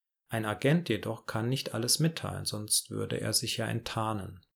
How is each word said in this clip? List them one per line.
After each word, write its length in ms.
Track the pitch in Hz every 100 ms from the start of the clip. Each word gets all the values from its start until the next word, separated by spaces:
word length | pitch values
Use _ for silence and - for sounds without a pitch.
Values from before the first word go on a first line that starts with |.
| _ _ -
Ein 160 | 113
Agent 460 | 107 107 135 170 165
jedoch 340 | 104 117 113
kann 240 | - 110 117
nicht 240 | 131 -
alles 280 | 113 120 -
mitteilen, 440 | 160 160 98 95
sonst 460 | 101 107 107 - -
würde 280 | 107 104 120
er 140 | 107
sich 240 | 107 113 -
ja 100 | 110
enttarnen. 760 | 113 - - 110 104 92 92 -